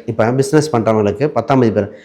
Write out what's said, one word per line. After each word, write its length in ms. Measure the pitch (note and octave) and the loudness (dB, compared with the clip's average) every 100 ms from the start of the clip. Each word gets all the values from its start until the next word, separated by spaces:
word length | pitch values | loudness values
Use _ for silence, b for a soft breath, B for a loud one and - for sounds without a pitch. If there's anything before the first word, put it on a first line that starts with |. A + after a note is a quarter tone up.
| - | -6
இப்ப 260 | G#2+ A2+ | -2 0
பிசினஸ் 440 | C3+ C3+ D#3 C#3+ A#2 | 0 0 0 2 0
பண்றவங்களுக்கு 520 | A2 G#2+ G2+ G#2 D3+ | 2 2 0 -2 -2
பத்தாம் 320 | A#2+ A2+ C3+ | -2 0 2
தேதி 140 | A2+ | 2
பேர் 160 | G#2 G2+ B | 0 -4 B